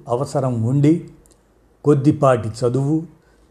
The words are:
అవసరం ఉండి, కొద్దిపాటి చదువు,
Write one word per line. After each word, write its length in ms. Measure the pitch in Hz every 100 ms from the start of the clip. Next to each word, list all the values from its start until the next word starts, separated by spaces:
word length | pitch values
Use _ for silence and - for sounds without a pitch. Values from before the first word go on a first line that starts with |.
| -
అవసరం 560 | 120 147 147 131 117
ఉండి, 460 | 117 143 143 170 - - _ _ _ _ _ _ 143
కొద్దిపాటి 640 | 147 139 147 139 123 107
చదువు, 540 | - 123 131 139 160 170 _ _ _ _